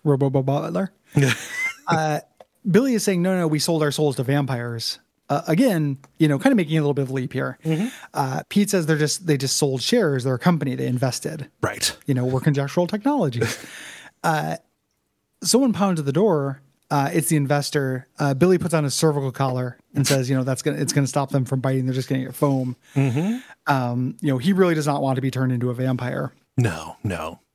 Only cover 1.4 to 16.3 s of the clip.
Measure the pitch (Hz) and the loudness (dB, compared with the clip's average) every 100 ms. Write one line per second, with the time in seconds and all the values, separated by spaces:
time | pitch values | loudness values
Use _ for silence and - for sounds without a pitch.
1.4 | - - - - - 165 156 151 - _ | -6 -6 -6 -6 -2 0 0 -2 -6 _
2.4 | - _ 214 180 269 226 - 180 180 185 | -20 _ 2 4 4 2 2 0 2 2
3.4 | 165 151 156 165 151 139 151 131 127 143 | 0 0 0 2 0 2 0 0 0 0
4.4 | 135 123 120 117 - - _ _ _ 143 | 0 -4 -6 -6 -6 -8 _ _ _ -4
5.4 | - 160 262 175 147 135 - _ 160 139 | 0 2 2 2 -2 -4 -12 _ 2 4
6.4 | 277 240 151 160 143 139 131 135 123 131 | 4 2 2 2 2 0 -2 -4 -4 -4
7.4 | 135 123 156 160 226 - - - 135 135 | -6 -6 -4 -2 -2 -8 -8 -4 -2 -4
8.4 | - 202 202 190 156 156 151 - 175 139 | 0 2 2 0 2 2 0 -2 0 0
9.4 | 135 - 143 131 - 240 175 135 127 123 | 0 0 0 -2 0 2 2 0 -2 0
10.4 | 180 165 135 131 131 123 131 - 147 160 | 2 2 -2 -4 -2 0 -2 -2 -6 -8
11.4 | 135 _ - - - - - 131 127 131 | -12 _ -6 -2 -4 -4 -2 0 0 0
12.4 | 156 139 139 - 175 208 254 294 156 120 | 2 0 0 0 0 0 0 0 0 -2
13.4 | 110 - - - - - - _ 170 156 | -4 -4 -14 -18 -18 -18 -20 _ -2 0
14.4 | 156 160 _ _ _ _ _ _ _ _ | -2 -8 _ _ _ _ _ _ _ _
15.4 | 185 233 269 170 196 170 139 139 214 | 0 2 2 2 0 0 0 2 2